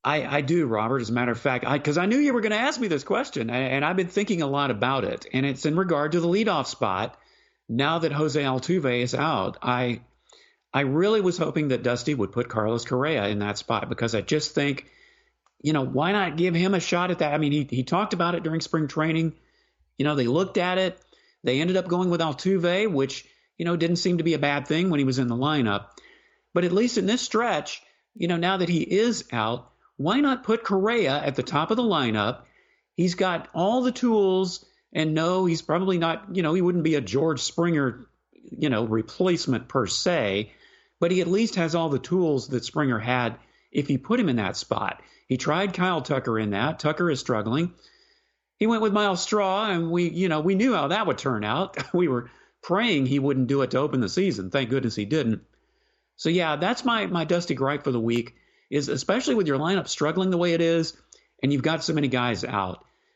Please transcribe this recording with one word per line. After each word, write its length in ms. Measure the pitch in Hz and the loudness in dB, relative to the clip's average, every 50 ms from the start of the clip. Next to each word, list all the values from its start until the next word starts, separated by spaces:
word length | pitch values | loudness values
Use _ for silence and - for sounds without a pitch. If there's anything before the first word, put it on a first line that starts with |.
| - | 0
I, 340 | 139 147 151 127 127 139 | 0 0 0 -2 0 -2
I 40 | 147 | -2
do, 260 | 143 131 170 175 156 | 0 2 2 2 2
Robert. 340 | 123 113 104 110 117 135 135 | 2 0 0 0 0 0 -2
As 80 | 117 107 | -2 0
a 40 | 117 | 0
matter 180 | 120 123 120 | 0 0 0
of 80 | 117 117 | -2 0
fact, 260 | - 139 127 123 - | 0 -2 -2 0 0
I, 140 | - 139 143 | 0 -2 0
'cause 180 | - 147 143 | 0 0 0
I 80 | 170 180 | 0 2
knew 120 | 202 233 | 2 2
you 160 | 277 294 285 247 | 2 2 2 2
were 80 | 240 | 0
gonna 140 | 202 220 214 | 0 0 0
ask 240 | 214 247 285 - 240 | 0 0 -2 -2 -2
me 80 | 247 | -2
this 160 | 196 160 139 - | -2 -2 -2 -2
question, 460 | - 196 220 269 - - 143 113 113 | -2 -2 -2 -2 -4 -4 -6 -4 -2
a-, 40 | 120 | -2
and 300 | 127 135 127 131 139 147 | -2 0 0 0 0 0
I've 140 | 156 185 | 0 0
been 100 | 190 180 | 0 -2
thinking 340 | 175 - 202 208 208 208 170 | -2 -2 -2 0 0 0 0
a 60 | 156 | 0
lot 240 | 139 139 143 143 135 | 0 0 0 0 0
about 320 | 120 104 120 127 139 135 104 | 0 0 0 0 0 0 0
it. 220 | 92 - - - - - | -2 -4 -6 -8 -4 -2
And 120 | 131 135 | 0 0
it's 200 | 139 131 131 - | 0 -2 -2 -2
in 100 | 156 151 | 0 0
regard 380 | 170 190 180 165 143 147 156 156 | 2 2 2 2 0 0 0 0
to 60 | 175 | 0
the 80 | 165 | 2
leadoff 400 | 170 175 208 226 220 180 151 131 | 2 2 2 2 2 0 0 -2
spot. 500 | - - - 123 104 92 92 110 127 - - _ _ _ _ _ _ _ _ _ - | -4 -4 -2 -2 0 0 -2 -4 -6 -8 -16 _ _ _ _ _ _ _ _ _ -4
Now 300 | 113 120 139 147 165 170 | -2 0 0 2 0 0
that 140 | 160 156 143 | 0 0 0
Jose 280 | 147 156 151 131 151 | 0 0 0 0 0
Altuve 600 | 143 135 131 127 - - 175 185 147 131 123 123 | 0 0 0 -2 0 0 0 0 2 0 0 0
is 120 | 123 123 120 | 0 -2 0
out, 440 | - 143 160 151 104 95 101 - - | 0 0 0 0 0 -2 -4 -6 -4
I, 380 | - 123 123 123 127 123 117 117 - _ _ _ _ _ - - - _ _ _ _ _ - | -2 -2 0 0 0 -2 -2 -6 -8 _ _ _ _ _ -20 -20 -20 _ _ _ _ _ -2
I 80 | 135 | -2
really 380 | 143 131 135 156 185 208 220 214 | 0 2 2 2 2 4 2 2
was 180 | 190 180 170 | 2 0 0
hoping 320 | - 170 147 - 160 151 143 | 0 -2 -2 0 -2 0 0
that 140 | 127 113 117 | 0 0 0
Dusty 300 | 123 120 120 - 156 147 | 0 -2 0 -2 -2 0
would 180 | 127 101 98 | 0 -2 -2
put 160 | - 120 120 | -2 -4 -4
Carlos 380 | - - 113 107 110 117 117 - | -2 -2 -2 0 0 0 -2 -2
Correa 420 | - 127 127 135 156 160 120 101 | -2 -2 0 0 0 0 0 0
in 120 | 101 107 104 | 0 0 -2
that 180 | 104 104 104 | -2 -4 -4
spot 320 | - - - 117 104 - - | -6 -4 -2 -2 -2 -2 -4
because 260 | 120 - 117 113 113 | -4 -2 -2 -2 0
I 60 | 107 | -2
just 340 | 95 - 151 151 147 - - | -2 0 -2 -2 -2 -2 -2
think, 300 | 156 143 143 135 139 - - _ _ - _ _ _ _ _ _ _ _ _ _ _ | -2 0 0 -2 -4 -10 -18 _ _ -20 _ _ _ _ _ _ _ _ _ _ _
you 140 | - 147 156 | -2 0 0
know, 100 | 143 131 | 0 0
why 300 | 131 131 131 156 180 202 | 0 0 0 0 2 2
not 240 | 208 190 175 147 | 0 0 -2 0
give 180 | 160 175 185 170 | 0 0 2 2
him 180 | 170 180 196 202 | 2 2 2 2
a 60 | 175 | 0
shot 320 | - - 180 175 180 180 | 0 0 0 0 0 0
at 80 | 175 170 | 0 0
that? 140 | 160 147 143 | 0 0 2
I 40 | 151 | 0
mean, 120 | 156 143 | 0 2
he, 160 | 143 151 135 131 | 0 0 -2 -2
he 140 | - 127 127 | -2 -4 -2
talked 300 | - - 180 214 202 - | 0 0 0 0 0 -2
about 220 | 170 170 170 175 | 0 0 0 0
it 80 | 170 - | -2 -4
during 180 | 160 160 165 | -4 -4 -4
spring 260 | - - - 160 156 | -4 -2 -2 -2 -2
training. 460 | 135 - 160 156 165 160 165 165 160 156 _ _ _ _ _ _ _ _ _ _ _ _ | -2 -2 -2 0 0 2 0 0 -2 -4 _ _ _ _ _ _ _ _ _ _ _ _
You 80 | - 131 | -2 0
know, 100 | 147 151 | 0 2
they 120 | 139 123 | 2 2
looked 300 | 117 131 165 196 190 - | 2 2 0 0 0 0
at 200 | - 175 180 185 | -2 0 0 0
it. 200 | 190 185 180 175 - _ _ _ _ _ _ _ _ - | 0 0 0 -2 -8 _ _ _ _ _ _ _ _ -2
They 160 | 123 127 139 | 0 0 2
ended 160 | 160 180 185 | 2 2 2
up 140 | 185 180 180 | 0 0 0
going 200 | 175 175 185 180 | 0 2 2 2
with 120 | 175 170 | 2 0
Altuve, 680 | 165 156 139 - - 185 196 185 165 175 175 190 214 220 | 0 -2 -2 -2 0 0 2 2 2 2 2 2 0 0
which, 360 | 165 135 135 135 - - - - _ _ _ _ _ | 2 0 0 0 -4 -12 -14 -18 _ _ _ _ _
you 80 | - 170 | -6 -2
know, 100 | 170 175 | -2 0
didn't 220 | 165 165 170 175 | 0 2 0 0
seem 220 | 175 - 185 175 170 | 0 2 0 0 2
to 40 | 156 | 2
be 120 | 170 160 | 0 0
a 40 | - | 2
bad 280 | 147 143 143 143 143 | 2 0 0 -2 -2
thing 220 | - 151 165 185 190 | 0 0 0 2 2
when 100 | 165 143 | 2 2
he 60 | 139 | 2
was 140 | 131 127 131 | 2 2 0
in 80 | 131 | 0
the 80 | 120 117 | 0 0
lineup. 520 | 120 131 147 156 147 120 107 101 101 101 - - - - - - _ _ _ _ _ _ _ _ | 0 0 0 2 2 2 2 0 -2 -4 -10 -20 -20 -20 -20 -20 _ _ _ _ _ _ _ _
But 100 | 170 180 | 0 0
at 80 | 175 | 2
least 260 | 180 202 240 247 240 | 2 2 2 2 0
in 100 | 220 185 | 0 0
this 140 | 190 233 247 | 0 0 0
stretch, 600 | - - - 220 240 233 185 151 147 - - - - _ _ _ _ _ _ | -2 -2 0 0 0 2 0 -2 -2 -6 -12 -14 -16 _ _ _ _ _ _
you 140 | - 170 170 | -6 -2 -2
know, 80 | 175 | 0
now 180 | 165 170 180 190 | 0 2 0 2
that 140 | 190 180 165 | 0 0 0
he 140 | 175 165 - | 2 0 0
is 420 | - 175 196 226 240 220 - - - - | 0 0 2 2 0 0 -4 -8 -6 -4
out, 380 | 117 107 110 120 120 - - _ _ _ _ _ | -2 -2 -2 -2 -6 -8 -16 _ _ _ _ _
why 240 | - 139 165 214 277 | -4 -2 0 2 2
not 240 | 285 277 262 247 - | 2 2 0 0 0
put 180 | - 220 226 - | -2 -2 -2 0
Correa 560 | - 208 190 190 214 240 233 190 135 135 147 | 0 0 2 2 2 2 2 2 2 0 0
at 160 | 139 147 139 | -2 -2 -2
the 80 | - - | -2 -4
top 280 | - - 147 160 - | 0 0 0 0 2
of 40 | 220 | 0
the 80 | 240 247 | 0 2
lineup? 600 | 220 185 151 131 113 107 107 104 110 - - - _ _ _ _ _ _ _ _ _ _ | 2 2 2 2 2 0 0 0 0 -2 -4 -12 _ _ _ _ _ _ _ _ _ _
He's 200 | - 170 185 175 | 0 0 0 2
got 340 | - 190 185 175 165 - - - | 0 0 0 0 -4 -6 -6 -2
all 280 | 165 175 202 233 262 | 0 2 2 2 2
the 100 | 247 254 | 2 0
tools, 720 | 240 - 254 240 226 214 196 190 190 185 190 180 - - - _ _ _ _ _ - | 0 2 2 2 4 4 4 4 4 2 0 0 -4 -10 -16 _ _ _ _ _ -4
and 200 | 156 156 160 156 | -2 0 0 2
no, 320 | 160 165 170 185 185 190 | 2 2 2 2 2 2
he's 180 | 175 165 160 - | 2 0 0 0
probably 340 | - 156 175 190 190 185 | -2 0 0 2 0 0
not, 380 | 170 165 165 160 - - - 170 | 2 2 0 0 -2 -6 -6 -2
you 80 | 190 170 | 0 0
know, 100 | 151 165 | 2 2
he 80 | 190 | 2
wouldn't 220 | 175 180 180 175 151 | 2 2 2 2 2
be 120 | 160 160 | 2 2
a 60 | 143 | 0
George 400 | 135 95 98 139 156 165 151 127 | 0 0 0 0 2 2 0 -2
Springer, 680 | - - - - 170 175 170 147 139 127 113 - - _ _ _ _ _ | -4 -4 -2 0 0 2 2 2 0 0 -2 -6 -16 _ _ _ _ _
you 380 | _ - - - - - - 147 | _ -20 -18 -16 -6 -2 0 2
know, 160 | 123 107 120 | 2 2 2
replacement 840 | 110 110 113 110 - - - 180 190 175 160 - - 127 - 127 | 2 0 -2 -2 -4 -2 0 2 2 2 0 0 -2 -2 -2 -2
per 200 | - - 139 113 | -2 -2 0 0
se, 640 | 92 - - - 180 180 156 117 101 98 101 110 - - _ - - - _ _ _ _ _ | 0 -2 -2 0 0 2 2 0 0 0 -2 -2 -6 -12 _ -20 -20 -20 _ _ _ _ _
but 100 | 170 170 | 0 2
he 120 | 185 185 | 2 2
at 60 | 170 | 2
least 280 | 170 185 208 233 220 - | 2 2 2 2 0 0
has 180 | 190 165 160 151 | 0 0 0 0
all 160 | 170 165 160 | 0 0 0
the 80 | 139 | -2
tools 520 | 123 - - 180 185 180 160 147 131 - - | -2 -2 0 0 0 2 2 0 0 -2 -2
that 140 | 131 120 - | -6 -4 -4
Springer 360 | - - 151 147 135 120 110 | -4 -2 0 0 2 0 0
had 380 | 107 123 127 127 120 117 117 - - _ _ _ _ _ | 0 0 0 0 0 -2 -4 -8 -18 _ _ _ _ _
if 160 | - 147 139 | -4 -4 0
he 100 | - 139 | 0 -2
put 220 | 131 - - 226 269 | -2 0 0 0 2
him 100 | 220 160 | 2 2
in 60 | 123 | 2
that 200 | 117 104 92 - | 2 0 -2 -4
spot. 460 | - - _ - - 104 92 - - - - - _ _ | -6 -4 _ -4 -2 -2 -6 -8 -10 -18 -20 -20 _ _
He 100 | _ 131 | _ -4
tried 360 | 131 - 151 151 175 202 202 175 | -2 0 -2 0 0 0 -2 -2
Kyle 280 | 180 180 185 180 160 | -2 0 0 0 -2
Tucker 380 | 131 - 147 131 127 123 113 110 | -2 -2 -4 -2 -2 -2 -2 -2
in 120 | 110 104 | -2 -2
that. 280 | 104 98 117 151 160 - | 0 0 0 -2 -2 -2
Tucker 300 | - 147 156 - 180 170 | -2 -2 0 0 0 -2
is 100 | 147 127 | -2 -2
struggling. 540 | - - 123 107 101 110 117 151 170 175 - _ - - _ _ _ _ _ _ _ _ _ _ _ _ _ | -2 -2 -2 -2 0 0 0 -2 -2 -4 -6 _ -20 -20 _ _ _ _ _ _ _ _ _ _ _ _ _
He 100 | _ 208 | _ 0
went 140 | 220 233 220 | 0 2 2
with 120 | 214 214 196 | 2 2 2
Myles 280 | 214 208 202 185 175 | 2 2 2 0 0
Straw, 480 | - - 214 214 202 190 185 202 220 214 | -2 0 0 0 2 2 0 0 0 0
and 220 | 190 170 170 165 | 0 -2 -2 0
we, 180 | 170 180 175 170 | 0 0 0 0
you 200 | - 170 190 185 | 0 -2 0 0
know, 120 | 156 151 | 0 0
we 140 | 151 185 196 | 2 2 2
knew 200 | 185 233 269 226 | 2 2 2 2
how 140 | 170 143 139 | 2 0 0
that 180 | 175 214 214 | 0 0 0
would 100 | 175 123 | 0 -2
turn 260 | - - 139 123 107 104 | -2 -2 -2 -2 0 0
out. 320 | 107 117 151 190 190 - - 143 | 0 0 0 -2 -4 -6 -10 -8
<laughs> 80 | - - | -2 0
We 140 | 175 180 | 2 2
were 220 | 151 127 120 120 - - - - _ _ _ | 2 2 -2 -4 -6 -20 -20 -20 _ _ _
praying 460 | - - 170 196 233 240 185 143 135 | -4 0 0 2 2 2 2 2 2
he 120 | 127 139 143 | 2 2 2
wouldn't 280 | 135 143 139 131 127 | 2 2 2 2 2
do 160 | 117 139 139 131 | 2 2 2 2
it 80 | 127 | 2
to 80 | - 127 | 0 0
open 200 | 147 147 135 131 | 0 2 0 0
the 100 | 113 95 | 0 0
season. 420 | - 180 196 190 123 98 92 92 | 0 0 0 0 0 -2 -6 -2
Thank 180 | - 139 131 110 | -2 -2 0 0
goodness 260 | 127 135 127 117 - | -2 0 0 -2 -2
he 100 | - 107 | -4 -4
didn't. 360 | 101 156 160 135 113 110 - - _ _ _ _ _ _ _ _ _ _ _ _ _ _ | -2 0 0 2 0 -2 -2 -6 _ _ _ _ _ _ _ _ _ _ _ _ _ _
So, 120 | - - 160 | -4 -2 0
yeah, 260 | 170 180 170 160 151 | 2 2 2 0 0
that's 300 | 147 170 196 247 - - | 0 0 -2 -2 0 0
my, 220 | 247 233 220 202 | 0 0 0 0
my 160 | 185 180 170 160 | -2 -2 -2 0
Dusty 320 | 156 170 175 175 - 139 | 2 0 0 0 -2 -2
gripe 280 | 127 135 135 147 143 - | 0 0 0 0 -2 -2
for 80 | 139 | -2
the 80 | 127 120 | -2 0
week, 360 | 113 117 117 120 117 117 _ _ _ _ _ _ _ _ | 0 0 0 0 -2 -4 _ _ _ _ _ _ _ _
is 200 | 131 147 143 - | -4 -2 -2 -2
especially 460 | - 139 - - 190 247 254 294 254 | -4 -4 0 0 0 0 0 0 0
with 120 | 220 185 | 0 2
your 120 | 151 139 135 | 0 0 0
lineup 280 | 151 170 196 185 147 | 0 0 0 -2 -2
struggling 420 | - - - 151 151 160 185 185 190 | -4 -4 -2 -2 0 0 0 0 0
the 80 | 180 | 0
way 160 | 170 175 175 165 | 2 2 2 2
it 80 | 165 | 2
is, 320 | 165 165 165 165 165 165 - - _ _ - _ _ _ _ _ | 2 2 2 2 0 -2 -8 -16 _ _ -20 _ _ _ _ _
and 120 | - 135 143 | -2 0 0
you've 80 | 139 | 2
got 220 | 131 156 160 156 - | 2 0 0 0 -2
so 100 | - 156 | -2 -2
many 140 | 151 143 | 0 0
guys 360 | 131 123 123 123 123 113 87 - | 0 0 0 0 0 -2 -4 -4
out, 400 | - - 101 95 92 92 - - _ _ _ _ _ _ | -4 -4 -4 -4 -4 -6 -10 -16 _ _ _ _ _ _